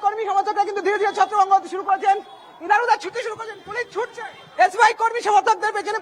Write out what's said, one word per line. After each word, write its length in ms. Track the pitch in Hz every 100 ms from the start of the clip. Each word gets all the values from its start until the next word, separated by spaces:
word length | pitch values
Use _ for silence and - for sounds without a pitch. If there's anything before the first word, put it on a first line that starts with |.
কর্মী 180 | 403 427 403
সমর্থকরা 380 | 392 392 403 403
কিন্তু 140 | 403 359
ধীরে 120 | 415
ধীরে 180 | 403 403
ছত্রভঙ্গ 340 | 381 415 392 381
হতে 120 | 349
শুরু 100 | 370 392
করেছেন, 280 | 381 403 403 - - - -
ইধার 200 | 339 415
উধার 180 | 480 427
ছুটতে 180 | 370 453 466
শুরু 100 | 427
করেছেন, 200 | 440 403 359
পুলিশ 180 | 466 480
ছুটছে, 300 | 392 480 466 415 - - -
এসএফআই 280 | 370 403 453 453
কর্মী 180 | 453 466 415
সমর্থকদের 440 | 415 453 440 427 403
পেছনে 220 | 359 427